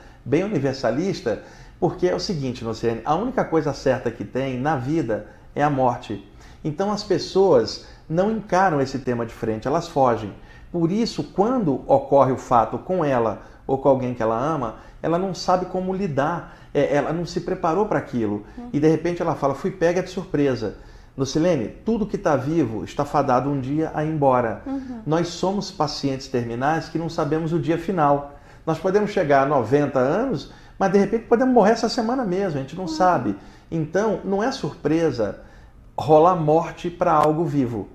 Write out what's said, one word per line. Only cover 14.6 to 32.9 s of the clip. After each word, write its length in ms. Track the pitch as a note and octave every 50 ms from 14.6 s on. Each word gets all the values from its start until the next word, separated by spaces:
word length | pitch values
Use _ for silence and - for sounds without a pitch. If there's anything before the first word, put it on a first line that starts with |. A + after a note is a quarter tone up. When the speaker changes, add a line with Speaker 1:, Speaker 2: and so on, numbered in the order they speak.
| B2 A2 G#2 - - - - - -
Speaker 1:
ela 160 | D#3 E3 F3
não 160 | F#3+ G3 E3+
sabe 300 | - - - F3+ F3+ F#3
como 280 | F3+ - F#3 F#3 F#3 F#3+
lidar, 600 | F#3 G3+ F3 C#3 C3+ C#3 D#3 F3 D#3 - - - - - - -
é, 200 | D3 C#3 - C#3+
ela 160 | C#3+ B2+ C3+
não 140 | D#3+ E3+ E3+
se 160 | - - F3+
preparou 460 | E3 - F3+ F#3 - E3 D#3+ F#3+ G#3+
pra 120 | G#3 F3 C#3+
aquilo. 460 | - - - A#2+ A2 G#2 G#2 G#2 - - -
Speaker 2:
Uhum. 120 | B3 A#3+ -
Speaker 1:
E 80 | - C#3+
de 80 | C#3+
repente 360 | D#3+ D#3+ D#3 D#3+ F3 F3 F3 E3+
ela 120 | E3 C#3+
fala, 200 | - C#3+ C#3 C#3
"Fui 160 | - - F#3+
pega 320 | - - E3 E3+ F3 F#3 F3+
de 80 | -
surpresa." 680 | - G3 F3 - - D3 C#3+ C#3 B2+ A#2 A2 G2 - - - - - - - - -
Lucilene, 520 | - C3+ B2+ - D#3+ D#3+ F3+ E3+ C3+ G#2+ -
tudo 380 | - - - G#3+ A3+ A3+ G#3
que 120 | - - -
tá 180 | - F3 D3
vivo 480 | B2+ A#2+ C#3+ D#3+ E3+ C#3 A2+ A2 G2+ E2+
está 200 | - - - C#3+
fadado 440 | - - D3 C3+ C3 B2 B2+ C3+ C#3+
um 100 | C#3+ C#3
dia 320 | B2 C3 C#3+ D#3 D#3+ D3+ -
a 100 | D#3 D#3
ir 60 | D#3
embora. 520 | D#3+ D3+ C#3+ C3+ B2+ B2 A#2+ A2 G2+ G2+ -
Speaker 2:
Uhum. 340 | C4+ C4+ C4+ C4 B3+ B3 A3+ -
Speaker 1:
Nós 220 | D3 D#3 E3+ E3+ E3+
somos 420 | - - - F#3 G3 G3+ - -
pacientes 580 | - - D3+ C#3+ - - - C#3 C3+ C3 - -
terminais 600 | - B2 A#2 A#2 A#2 A#2+ C3 D3 E3 D#3+ D3+ -
que 80 | - D#3
não 100 | E3+ D#3+
sabemos 440 | - - D#3 C#3+ D#3 D#3+ E3 D#3 E3+
o 60 | E3
dia 200 | C3 C#3+ E3 D#3+
final. 560 | - - G3 E3+ D3 C#3+ C#3+ C#3 - - - - - - - - -
Nós 120 | D#3+ D#3+ D#3
podemos 320 | - F#3+ F#3 G#3 G#3+ -
chegar 340 | - G3+ E3 C#3+ C#3+ C3+ C3+
a 20 |
noventa 520 | C#3+ D3+ C3+ A2+ G#2+ C3+ D3 D3 C3 - C3+
anos, 540 | B2+ C3+ D#3+ G#3 B3+ C#4 G#3 C#3 - - - - - - - -
mas 140 | F#3+ F#3+ E3+
de 60 | G3+
repente 260 | G3 F#3+ G#3+ A3+ -
podemos 300 | - A#3+ A3 C4 B3+ B3+
morrer 180 | A#3+ F#3+ G#3 A3+
essa 160 | A3+ - A3
semana 360 | - A#3+ A3 A3+ B3+ C#4 B3
mesmo, 340 | F#3 F3 F#3+ G3+ F#3 D3 C3+
a 40 | C3+
gente 140 | C3 D#3+
não 60 | F3+ -
Speaker 2:
Uhum. 60 |
Speaker 1:
sabe. 480 | D#3+